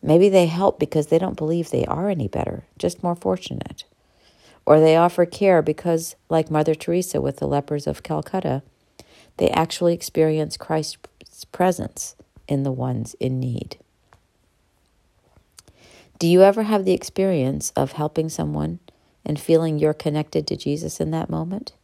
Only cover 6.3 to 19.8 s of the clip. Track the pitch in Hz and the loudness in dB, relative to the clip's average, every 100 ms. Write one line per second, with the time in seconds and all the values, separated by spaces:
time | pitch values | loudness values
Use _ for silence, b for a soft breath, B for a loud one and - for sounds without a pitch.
6.3 | 160 160 156 156 156 - 170 180 151 139 | -2 0 0 0 -2 -2 -2 -2 -2 -4
7.3 | 139 143 143 139 147 147 - - 151 - | -4 -2 -2 -2 -6 -6 -8 -6 -6 -4
8.3 | 190 185 131 - _ _ b b b b | -6 -4 -4 -8 _ _ b b b b
9.3 | - - - 165 - 175 170 - - 156 | 0 0 2 -2 0 0 0 -4 0 2
10.3 | 156 151 - - 160 156 - - _ - | 2 -4 -8 -4 -4 -4 -12 -20 _ -20
11.3 | - - - 180 175 - - - - - | -20 -20 -2 0 0 -6 -10 -14 -16 -20
12.3 | - - 139 139 127 127 123 117 - 127 | -20 -6 -2 -2 -4 -4 -4 -6 -6 -4
13.3 | 131 127 117 - - _ _ _ _ _ | -4 -4 -6 -8 -16 _ _ _ _ _
14.3 | _ _ _ _ _ _ _ _ _ _ | _ _ _ _ _ _ _ _ _ _
15.3 | _ _ - _ b b b b _ 170 | _ _ -20 _ b b b b _ 4
16.3 | 180 196 202 214 214 190 185 - - 196 | 8 8 6 0 0 2 -2 -2 -2 0
17.3 | 175 131 147 - - 135 - 151 - 160 | 0 0 -2 -4 -2 -2 -2 -4 -2 -4
18.3 | 160 156 147 151 170 _ b b b - | -4 -4 -4 -6 -8 _ b b b -8
19.3 | 151 - 165 160 151 | -6 2 2 2 0